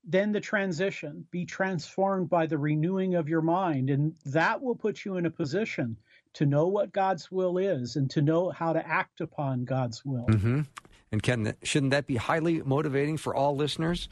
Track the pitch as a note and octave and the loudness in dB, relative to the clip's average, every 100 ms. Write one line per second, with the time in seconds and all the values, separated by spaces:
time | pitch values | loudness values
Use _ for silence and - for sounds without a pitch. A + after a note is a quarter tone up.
0 | F3 F3+ G#3 G#3 - G#3 G3 D#3 G3 - | 2 0 2 -2 -2 -2 -2 0 -2 -4
1 | D3+ E3 D#3+ F3 E3 - F#3+ F3+ - - | -10 -12 -10 -8 -8 -2 -2 -2 -4 -2
2 | G3 F#3+ F3 F3 D#3+ D3+ D3+ D3+ E3 F#3+ | 0 0 2 2 2 0 0 0 0 0
3 | F#3+ F3+ D3+ E3 D#3+ F3 F#3 C#3 C3 C#3 | 0 0 0 0 2 2 2 0 2 2
4 | D3+ D#3+ C#3+ D3 F3+ A3+ C4 A#3 G#3+ F3 | 0 -2 -2 2 2 0 -2 -2 -4 -4
5 | G3+ F#3 E3+ E3 D#3 F3 A3 - A#2+ A2+ | -6 -2 -2 -2 -2 -2 -2 -4 -4 -6
6 | _ _ _ - D3 C#3+ E3+ G3+ G3 G3 | _ _ _ 0 2 4 2 2 0 0
7 | F#3+ F#3 - F#3 F#3 F3+ G3 D3+ A#2+ D3 | 0 0 -2 -2 0 2 0 0 -2 -2
8 | C3+ E3 C#3+ E3 F3+ C#3+ E3 D#3+ E3 E3+ | 0 2 4 4 0 -2 0 0 0 -2
9 | - - E3 - C#3 B2+ B2 C3 A#2+ A#2 | -2 -8 -10 -4 -2 -2 -2 -2 -2 -6
10 | C#3+ B2+ A2 A2 G#2+ C3+ D3 - - - | -6 -2 2 2 4 0 -2 -10 -20 -20
11 | _ G#2+ - A#2+ G#2+ - - D3+ C3+ C#3 | _ -2 0 0 -2 -4 -2 0 2 2
12 | - B2 G#2 D#3+ E3+ E3 C#3 C3+ D#3 C3+ | 2 -2 0 2 2 0 2 0 2 0
13 | D3 D#3+ B2+ B2+ C#3 C#3 D3 - D#3+ F3 | 0 -2 -2 0 0 2 -2 0 -2 -2
14 | - | -6